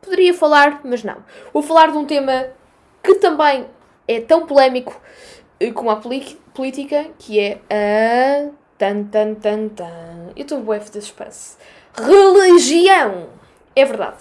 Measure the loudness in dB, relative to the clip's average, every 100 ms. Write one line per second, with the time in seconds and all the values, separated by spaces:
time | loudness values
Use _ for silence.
0 | -6 0 0 2 2 4 2 0 -10 -10
1 | -10 -14 _ -20 -8 -8 0 2 4 2
2 | -4 -4 -4 -6 -6 -14 _ _ _ _
3 | 0 2 2 2 0 0 -8 _ _ _
4 | -8 -6 0 0 2 2 2 0 -10 -20
5 | _ _ -20 -20 _ _ -8 -6 -6 -6
6 | -6 -12 -12 -20 _ -12 -10 -10 -6 -6
7 | -6 -16 -4 -2 -2 -8 _ -4 -2 -2
8 | 0 0 0 -2 -4 -12 _ _ -4 -4
9 | -4 -4 -4 -4 -6 -6 -8 -12 -18 -18
10 | -20 -20 -20 -16 -10 -10 -6 -8 -8 -18
11 | -18 -20 -20 -20 -20 _ _ _ _ -10
12 | 4 6 6 6 6 6 4 2 4 4
13 | 2 -6 -14 -20 _ _ _ 0 0 -2
14 | -10 -12